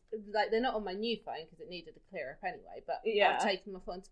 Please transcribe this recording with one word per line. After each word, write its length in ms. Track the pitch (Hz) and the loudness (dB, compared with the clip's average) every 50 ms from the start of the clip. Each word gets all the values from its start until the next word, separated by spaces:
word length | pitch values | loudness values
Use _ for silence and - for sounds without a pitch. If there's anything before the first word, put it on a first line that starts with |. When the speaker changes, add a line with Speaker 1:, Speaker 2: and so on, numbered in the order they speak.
| - _ 220 220 202 208 208 | -14 _ -10 -10 -6 0 2
Speaker 1:
like, 160 | 214 202 - | 2 2 4
they're 120 | 220 226 | 4 2
not 140 | 254 254 214 | 2 2 0
on 100 | 214 208 | 0 -2
my 80 | 185 185 | -4 -4
new 240 | 202 220 240 220 - - | -2 -2 -2 -2 -2 -4
phone 200 | 143 123 151 160 - | -6 -8 -8 -10 -12
'cause 100 | - - | -16 -18
it 80 | 156 | -14
needed 280 | - 180 175 165 160 - | -12 -12 -12 -12 -14 -18
a 120 | - - _ | -20 -18 _
clear 220 | 196 170 135 131 | -8 -8 -8 -8
up 160 | 151 - - | -8 -6 -6
anyway, 360 | 180 160 - - - - - - | -6 -6 -8 -12 -14 -16 -10 -6
but 140 | - 165 - - | -4 -4 -2 0
Speaker 2:
Yeah. 300 | 220 220 208 196 165 139 | 2 6 6 8 6 6
Speaker 1:
I've 80 | 123 185 | 6 4
taken 300 | 214 196 185 - 208 190 | 2 2 0 -4 -10 -12
them 80 | 185 | -10
off 80 | - 214 180 | -8 -8 -10
onto 140 | 185 185 - | -10 -10 -12